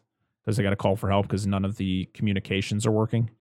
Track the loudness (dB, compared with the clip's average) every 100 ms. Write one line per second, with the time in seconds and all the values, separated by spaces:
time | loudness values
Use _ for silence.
0 | _ _ _ _ -4 0 0 2 0 0
1 | 2 2 2 -2 0 0 -2 -2 -2 -2
2 | -4 -4 -2 -2 0 -2 0 -2 0 2
3 | 2 0 -2 -6